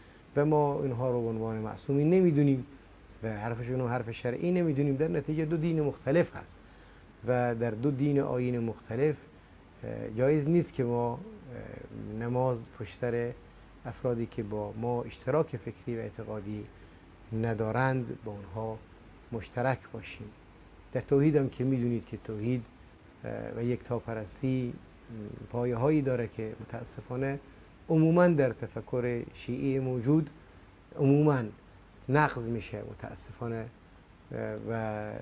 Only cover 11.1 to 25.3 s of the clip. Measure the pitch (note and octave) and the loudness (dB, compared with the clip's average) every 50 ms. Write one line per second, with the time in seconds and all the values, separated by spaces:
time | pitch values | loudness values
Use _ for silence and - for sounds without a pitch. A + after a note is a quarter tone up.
11.1 | A#2+ B2+ F#3 A3 A3 - - C3 B2 A2+ G#2 G#2 - - - - G#2+ A2 G#2+ G#2 | -2 -4 -10 -12 -16 -16 -16 -14 -14 -12 -12 -12 -12 -14 -14 -12 -12 -12 -10 -8
12.1 | G#2+ A2 A#2 A#2+ B2 B2 B2+ C3 B2+ A2+ A#2+ - - - A2+ - - - - A#2+ | -6 -4 -4 -2 0 2 2 2 0 -2 -4 -12 -12 -12 -12 -10 -8 -6 -4 -2
13.1 | A#2 A#2+ A#2+ A#2+ B2 - - - - - - - - - - B2 A#2 - - B2+ | -2 -2 -2 -4 -6 -10 -14 -20 -20 -20 -20 -20 -20 -16 -14 -12 -10 -4 -2 -2
14.1 | A#2+ A#2 A#2 A2 - - A2+ G2+ G#2 G#2+ G#2 G#2 G#2+ A2 A2+ A#2+ B2 A#2+ B2 A#2+ | 0 0 -2 -4 -4 -6 -6 -4 -4 -4 -4 -6 -6 -4 -4 -2 -2 -2 -4 -6
15.1 | - - - C3 C3 D3+ D#3+ - - A2+ - A#2 A2+ - - - A#2+ A2+ A2+ G#2+ | -10 -10 -4 0 2 2 2 2 -2 -8 -8 -8 -12 -10 -8 -6 -6 -6 -6 -8
16.1 | G2+ - A2 G#2+ A2 G#2+ G2 G2+ G#2+ G#2+ G#2 G#2 - - - - - - - - | -8 -10 -10 -8 -8 -8 -6 -6 -8 -8 -8 -12 -16 -20 -20 -20 -20 -20 -20 -20
17.1 | - - - - A2+ A2 A2+ A#2 A2+ G#2+ A2+ A2 A2 A#2+ C3 C3 C3 C3 A#2+ A2+ | -20 -20 -14 -6 -4 -2 0 0 0 0 0 0 2 2 2 2 2 0 -2 -4
18.1 | B2+ - - A2 G#2 G2+ G2 F2+ F2 A2 A2 A2 A2 - - - - - - - | -8 -10 -10 -12 -10 -10 -12 -10 -10 -8 -6 -6 -8 -10 -12 -18 -20 -20 -20 -20
19.1 | - - - - A#2+ A2+ F#2+ - - B2 A#2+ C3 C3 - - - - A2+ F#2+ - | -20 -20 -14 -8 -8 -8 -8 -6 -4 0 2 2 2 0 -2 -12 -14 -12 -12 -12
20.1 | - - G#2+ G#2 - - - - - - - - - - - - - C3 - - | -12 -14 -14 -16 -16 -20 -20 -20 -20 -20 -20 -20 -20 -20 -16 -8 -6 -6 0 4
21.1 | C#3+ C#3 C#3+ D#3+ D3 D3 C#3 B2+ - - B2 C3+ C3+ B2+ A#2+ A#2+ A#2+ A2+ - - | 4 6 6 6 6 4 4 2 -2 -2 0 0 2 2 2 0 0 -2 -4 -6
22.1 | - G#2 - - A2 G#2 G#2+ A#2 B2+ B2 A2+ - - - - - - - - - | -10 -10 -8 -8 -6 -4 -2 -2 -2 -2 -4 -8 -16 -20 -20 -20 -20 -20 -20 -20
23.1 | - - - A#2 A2 A2 A2 A2 - A2+ A#2 A#2+ B2 A#2+ - - B2 A#2 - - | -20 -12 -10 -8 -8 -8 -8 -8 -6 -4 -2 -2 -2 -2 -4 -4 -6 -4 -4 -6
24.1 | A2+ A2 G#2+ F#2+ - - - C3 C3 B2+ B2+ A#2+ - - - - - - - - | -8 -8 -8 -10 -10 -4 -2 -2 0 0 -2 -4 -6 -10 -14 -20 -20 -20 -18 -14
25.1 | A#2 A2 G#2 G#2 | -12 -10 -10 -10